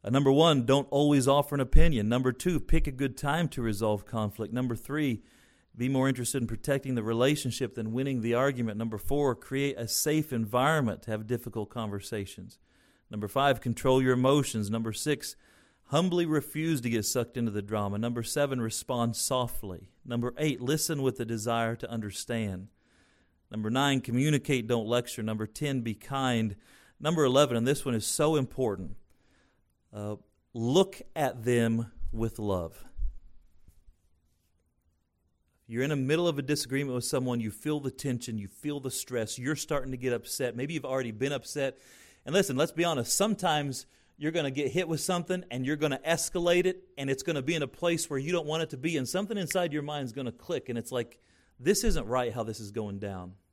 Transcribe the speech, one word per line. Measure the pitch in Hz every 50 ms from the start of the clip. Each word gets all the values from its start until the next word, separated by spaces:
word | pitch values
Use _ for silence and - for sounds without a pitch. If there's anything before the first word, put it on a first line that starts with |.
Uh, | - 101
number | 120 139 143 135
one, | 135 147 160 170 151 135 117
don't | 117 135 143 135 -
always | - 139 147 147 147 139 123
offer | 139 139 143 143 - 147
an | 139
opinion. | 131 - - 156 160 170 151 113 104
Number | 107 120 127 131 135
two, | 123 - - 180 175 147
pick | - - 131 - -
a | 147
good | 131 127 139 131 113
time | - - 143 147 170 170 -
to | - 135
resolve | 117 113 104 101 113 107 104 101 -
conflict. | - - 113 107 101 - - 113 98 113
Number | 123 127 123 117
three, | 113 - - 143 151 151 139 113 101 - _ _ _ _ _ _ _ _ _ -
be | 113 120 131
more | 135 131 131
interested | 135 131 123 120 - - 135
in | 120
protecting | 110 117 - - 151 139 139 - 135 127
the | 117 104
relationship | 110 113 117 123 139 151 147 - 123 110 - 135 113 -
than | 120 110 110
winning | 113 123 135 139 135 120
the | 107 117 117
argument. | 120 131 143 135 123 117 110 104
Number | 107 113 113 110
four, | 101 - - 139 147 147 135 117
create | - - - 131 135 139 139 -
a | - 117 110
safe | - - - 156 156 156 151 -
environment | 127 117 113 101 107 123 131 151 160 156 135 110 92 - -
to | -
have | 110 107 110
difficult | 107 123 113 - - - 113 104 -
conversations. | - 120 110 104 101 98 - - 117 104 98 95 - - 92 - - _ _ _ _ _ _ _ _ _ _ _
Number | 107 104 104
five, | 101 - 135 139 139 131 -
control | - 123 113 - - 131 131 135
your | 131 127 127
emotions. | 127 127 131 143 147 131 - - 110 104 101
Number | 110 113 113 113 104
six, | - - 151 147 147 - - - _ _ _ _ _ _ _ _ _ _
humbly | - 139 151 180 185 170 175 170
refuse | 156 156 147 139 - - 151 160 165 160 131
to | 117 120
get | 117 110 104
sucked | - - 127 117 - -
into | 127 117 113
the | 101 104
drama. | 101 101 110 107 104 98 101
Number | 104 113 120 120 120 113
seven, | - - 147 143 139 135 127
respond | 113 110 - - - - 127 120 117 117 113
softly. | - - - 135 127 120 117 - - - 98 90 - 95 - _ _ -
Number | 120 120 120 117 123 -
eight, | - 151 156 131 -
listen | 123 131 151 151 - - 160 143
with | 135 131 123
the | - 117
desire | 110 117 110 104 117 117 117 117 113 117
to | - - -
understand. | 120 113 107 104 95 - - - 120 113 107 101 92 90 95 110 _ _ _ _ _ _ _ _ _ _ _ _ _ _ _ _
Number | - 110 107 107
nine, | 117 131 143 143 139 131
communicate, | - - 113 123 139 156 151 139 - - 143 123 110
don't | 110 123 117 107
lecture. | 110 123 123 123 - - - 107
Number | 110 110 107 107
ten, | 104 - - 151 143 135 131
be | 113 113 107
kind. | - - - 139 135 135 127 120 113 110 107 92 - _ _ - - - _ _ _
Number | - 151 170 160 147
eleven, | 131 127 139 147 135 123
and | 117 117
this | 131 147 147 -
one | 131 120
is | 110 104
so | - - - 151 156 160
important, | 147 131 - - - 131 113 98 92 92 - - - - _ _ _ _ _ _ _ _ _ _ _ _ _ _ _ _ _
uh, | - 104 104 104 104 - _ _ _ _ _ _ -
look | 120 117 120 139 180 196 196 - - - - -
at | 165 147 127 90 120 113
them | 123 123 117 117 113 113 113 113 107 - - - -
with | - 110 113 113 -
love. | - 107 101 95 90 85 - - - - - - - - - - - - - - - - - _ - - - _ - _ - _ _ _ _ _ _ _ _ _ _ _ _ _ _ _ _ _ _ _ _ _ _ _ _ _ _ _ _ _ _ _ _ _ _ _
You're | - 113 117 127
in | -
the | 151
middle | 139 131 135 151 165 175
of | 175 147
a | 139 135
disagreement | 135 147 147 - 117 131 135 143 139 127
with | 123 120
someone, | - - 131 131 127 123 117
you | 113 110
feel | - - - 151 151 147
the | 139 131
tension, | - - - 147 - 120 - - 110
you | 107 98
feel | 95 - - - 147 147 143
the | 127 131
stress, | - - - - 127 117 110 107 - -
you're | 123 135 156
starting | - - - 156 143 127 135
to | 131
get | 123 127 127 120
upset. | 113 - - - - 135 123 113
Maybe | 120 131 143 165
you've | 151 127
already | 131 131 131 127 117
been | 110 107 131 139
upset. | 143 127 - - - 147 135 135 123 - - - - - - - - _ _
And | 135 151
listen, | 202 - - 131
let's | 131 156 165
be | - 156 170
honest, | 170 160 131 113 - -
sometimes | - 196 220 208 - 180 175 151 151 143 139 127 - - _ _ _ _ _ _
you're | - 147 151
gonna | 165 170 147 139
get | 131 143 147 123
hit | 113 180 180
with | 160 165 143
something | - - 180 175 170 - 185 180 - -
and | 120 131 127
you're | 131 151
gonna | 147 151 147 139 - -
escalate | 160 170 160 - - - 180 170 175 175 180 180
it, | 185 180 - - _ _
and | - 139 139
it's | 135 131 -
gonna | 170 160 143
be | 127 139 170
in | 160 143
a |
place | 123 - - 175 170 170 156 - -
where | 143 135
you | 135 160
don't | 180 170 151
want | 147 156 160
it | 160 156
to | -
be, | 127 131 170 165
and | 143 127
something | - - 185 208 196 226
inside | 202 180 - - 185 175 165 143
your | 151
mind | 143 147 151 147 135
is | 123
gonna | 113 139 131 120
click, | 117 - - - 175 131 - -
and | 117
it's | 117 113 -
like, | 131 120 117 - - _ _ _ _ _ _ _ _ -
"This | 123 160 208 - -
isn't | 220 180 156 110
right | 110 123 127 123 117 110
how | 123 107
this | 113 107 117
is | 110 101
going | 101 113 107 104 101 98
down." | 104 101 98 92 90 90 95 _ _ _